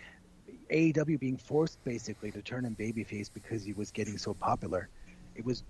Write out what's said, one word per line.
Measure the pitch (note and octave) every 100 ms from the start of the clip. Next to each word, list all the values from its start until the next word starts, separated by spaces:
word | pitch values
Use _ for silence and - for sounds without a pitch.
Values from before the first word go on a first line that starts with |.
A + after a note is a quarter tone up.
| - - - - - - -
A | D#3
E | E3
W | D3+ D3+ D3+
being | C3 C3
forced | - D3 D#3+ -
basically | - A#2 A2+ G#2 G#2
to | G#2
turn | G2+ B2+
him | B2
babyface | G#2+ G#2+ A2+ G2+ G#2+ G2+
because | - - A2+
he | G2+
was | G2+ G#2
getting | - G#2 G2+
so | -
popular. | G2 F#2+ B2 G2 F2+ F#2+ - - - - -
It |
was | A#2 B2